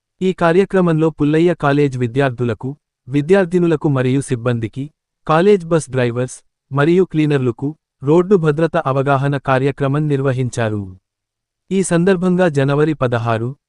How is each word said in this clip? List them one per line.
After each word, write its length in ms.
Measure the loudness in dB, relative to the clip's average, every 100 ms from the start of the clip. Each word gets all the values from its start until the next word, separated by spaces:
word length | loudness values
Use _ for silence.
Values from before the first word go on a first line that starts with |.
| _ -6
ఈ 100 | -4
కార్యక్రమంలో 800 | 0 2 2 2 2 2 2 0
పుల్లయ్య 440 | 0 0 2 2
కాలేజ్ 440 | 0 0 2 0 0
విద్యార్థులకు, 800 | -4 -2 -2 -2 -4 -4 -8 -12 _ _ -6
విద్యార్థినులకు 800 | -4 2 2 2 0 0 0 0
మరియు 320 | 0 0 0
సిబ్బందికి, 680 | -2 -4 -2 -4 -4 -10 -14 _ _ _ -2
కాలేజ్ 380 | 2 4 2 2
బస్ 240 | -2 -2
డ్రైవర్స్ 540 | -2 -2 -2 -6 -8 _ _ -8
మరియు 320 | -2 2 2
క్లీనర్లకు 720 | 2 0 0 0 0 -2 -6 -8 _ -8
రోడ్డు 340 | 2 2 4 2
భద్రత 400 | 2 0 0 -2
అవగాహన 600 | -2 -2 0 0 0 -2
కార్యక్రమం 720 | 0 0 0 -2 -2 -2 0
నిర్వహించారు. 880 | 0 -2 -2 -4 -4 -4 -4 -8 -14 _ _ _ _ _ _ -6
ఈ 120 | -2
సందర్భంగా 680 | 0 0 2 2 2 2 2
జనవరి 460 | 2 0 2 0
పదహారు 640 | 0 -2 -2 -2 -2 -4 -10